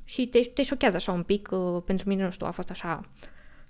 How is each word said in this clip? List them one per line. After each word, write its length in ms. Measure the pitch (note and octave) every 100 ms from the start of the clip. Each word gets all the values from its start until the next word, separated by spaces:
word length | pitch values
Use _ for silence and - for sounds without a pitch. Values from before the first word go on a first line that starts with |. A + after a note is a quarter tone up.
Și 220 | - - B3
te, 120 | A#3+
te 240 | B3 -
șochează 320 | C#4 C#4 B3 F3+
așa 160 | -
un 120 | F3+
pic, 260 | E3+ G3+ G3+
uh, 300 | F#3 F3+ F3 F3
pentru 240 | F#3+ G3+
mine, 140 | G3
nu 60 | F#3+
știu, 140 | F3+ E3
a 60 |
fost 180 | F3+ -
așa, 400 | F3+ E3+ E3 - - - - - -